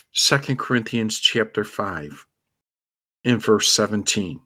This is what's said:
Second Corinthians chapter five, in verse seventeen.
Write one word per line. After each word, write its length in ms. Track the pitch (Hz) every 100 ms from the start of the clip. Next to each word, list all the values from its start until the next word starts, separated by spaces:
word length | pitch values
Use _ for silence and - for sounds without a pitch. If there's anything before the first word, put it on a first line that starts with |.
| -
Second 460 | - - 139 143 127
Corinthians 600 | - 123 113 120 110 -
chapter 440 | - 117 110 -
five, 600 | 104 - 101 82 73 71 _ _ _ _ _ _ _ _ _ _
in 140 | 123 113
verse 340 | 117 104 -
seventeen. 680 | - 104 107 - 107 90 69